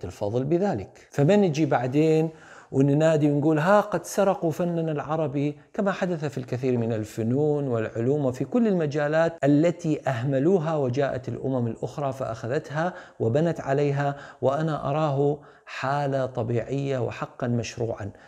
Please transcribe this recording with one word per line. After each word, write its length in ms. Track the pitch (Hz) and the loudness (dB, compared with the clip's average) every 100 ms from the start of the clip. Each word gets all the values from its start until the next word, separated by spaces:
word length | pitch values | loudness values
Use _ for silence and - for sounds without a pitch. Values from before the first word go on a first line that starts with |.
الفضل 400 | 98 - 104 120 | -10 -6 -2 -2
بذلك. 640 | 139 170 202 123 95 - - | 0 0 0 -2 -6 -16 -8
فمن 340 | - 143 208 | 2 4 6
يجي 220 | 190 147 151 | 4 2 2
بعدين 640 | 135 131 143 160 156 160 - - - - | 2 2 2 4 4 0 -4 -20 -20 -4
وننادي 580 | 127 143 143 160 156 147 | 2 4 6 4 4 2
ونقول: 280 | 147 151 156 | 2 2 2
"ها، 220 | 165 208 | 4 4
قد 240 | 202 175 | 4 -2
سرقوا 460 | - - 196 185 165 | -4 0 2 2 0
فننا 420 | 151 175 170 160 | -2 -2 -2 -2
العربي"، 640 | 147 135 156 151 143 147 147 - | -4 -4 -2 -2 0 -2 -4 -10
كما 180 | - 202 | -4 -2
حدث 320 | 190 190 165 | -2 -2 -2
في 140 | 151 135 | -4 -6
الكثير 400 | 123 123 131 123 | -6 -2 0 0
من 140 | 113 | 0
الفنون 760 | 110 107 - 113 131 151 147 139 | -2 -4 -4 0 2 2 0 0
والعلوم 580 | 113 - 113 120 151 135 | -2 -2 -2 0 0 0
وفي 180 | 127 | -2
كل 240 | 160 247 226 | 0 2 2
المجالات 680 | 180 151 147 147 156 165 165 | 2 0 0 0 2 2 2
التي 640 | 139 147 170 165 160 147 - | 4 4 4 2 -2 -2 -2
أهملوها، 680 | 123 131 135 151 190 156 156 | -2 0 2 4 2 2 0
وجاءت 520 | 131 123 135 127 127 | 0 0 0 -2 -6
الأمم 380 | 120 131 131 117 | -6 -2 -2 -2
الأخرى 460 | 110 - - 139 | -4 -8 -6 -6
فأخذتها 800 | 127 113 113 113 147 - 143 175 - - - | -4 -6 -6 -4 -4 -4 -4 -4 -6 -12 -4
وبنت 400 | 113 135 170 165 | 0 2 2 0
عليها، 560 | 139 135 147 139 143 143 - - | 0 2 2 0 -2 -4 -10 -2
وأنا 480 | 123 143 160 147 131 | 0 2 0 -2 -2
أراه 480 | 151 156 139 143 147 - - - | 0 0 2 0 0 -8 -20 -16
حالة 600 | - 131 143 143 135 127 | -8 -4 -2 -2 -2 -2
طبيعية 720 | 127 113 120 - 139 139 131 | -4 -2 -2 -2 -4 -2 -2
وحقا 480 | 113 120 151 - 123 | -4 -6 -10 -6 -2
مشروعا. 640 | 120 113 - 113 113 101 - | -2 -4 -6 -6 -6 -10 -14